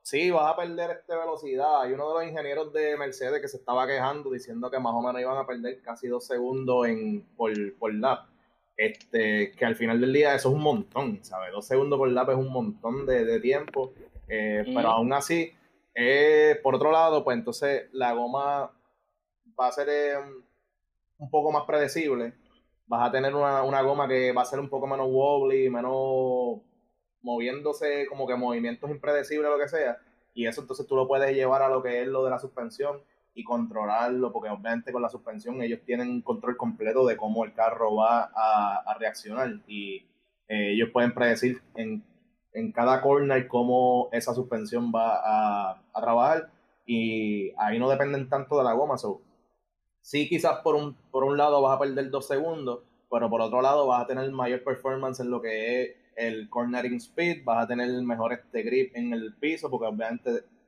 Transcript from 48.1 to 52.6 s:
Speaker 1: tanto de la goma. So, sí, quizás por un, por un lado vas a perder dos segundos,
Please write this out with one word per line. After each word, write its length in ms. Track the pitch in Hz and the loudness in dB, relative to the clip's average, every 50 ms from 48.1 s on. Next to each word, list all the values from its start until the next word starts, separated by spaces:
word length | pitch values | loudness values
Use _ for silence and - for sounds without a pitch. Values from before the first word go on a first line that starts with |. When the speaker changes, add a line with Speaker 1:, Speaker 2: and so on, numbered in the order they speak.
| 143 139 135 131 | -2 -4 -4 -2
Speaker 1:
tanto 280 | 143 139 135 - 147 | -2 -4 -2 0 0
de 80 | 143 131 | 2 2
la 80 | 123 113 | 2 2
goma. 240 | 117 143 147 139 | 2 0 0 -2
So, 240 | - - 107 95 - _ _ _ _ _ _ _ _ _ _ _ _ _ _ _ _ | -4 -4 -6 -8 -8 _ _ _ _ _ _ _ _ _ _ _ _ _ _ _ _
sí, 280 | _ - - 147 147 139 | _ -4 -2 0 0 2
quizás 320 | 170 170 170 165 147 - | 0 2 2 2 0 2
por 140 | - 160 147 | 2 2 2
un, 180 | 147 147 147 139 _ _ _ | 2 0 -2 -8 _ _ _
por 140 | - 131 131 | -2 0 2
un 120 | 139 143 | 2 4
lado 240 | 143 147 151 147 143 | 4 4 6 6 6
vas 160 | 135 135 135 | 6 4 4
a 40 | 131 | 2
perder 280 | 143 139 135 135 139 131 | 2 -2 0 -2 -4 -2
dos 160 | 131 139 - | -4 -6 -4
segundos, 580 | - 143 139 151 165 165 160 | -2 -2 -2 0 -2 -4 -4